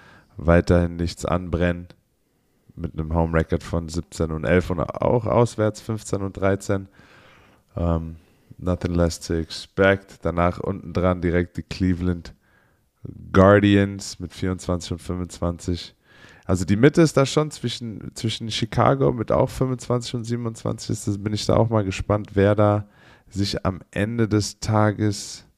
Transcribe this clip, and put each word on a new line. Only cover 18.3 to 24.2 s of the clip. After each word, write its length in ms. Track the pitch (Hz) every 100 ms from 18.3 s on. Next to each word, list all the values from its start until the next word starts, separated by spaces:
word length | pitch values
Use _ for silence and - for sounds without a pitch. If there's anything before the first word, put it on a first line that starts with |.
| - 113
Chicago 640 | - 117 120 120 135 139
mit 180 | 120 -
auch 200 | 113 127
fünfundzwanzig 640 | - 131 123 - 123 120
und 100 | 120
siebenundzwanzig. 680 | 113 120 117 113 113 113 -
Ist 160 | 110 104
das, 160 | 101
bin 100 | 107
ich 140 | 104 -
da 100 | -
auch 120 | 113
mal 160 | 110
gespannt, 460 | 95 - - 104 101
wer 200 | 98 101
da 340 | 104 104 104 101 _ - - _
sich 360 | 98 98 -
am 160 | 90 90 -
Ende 360 | 101 104 117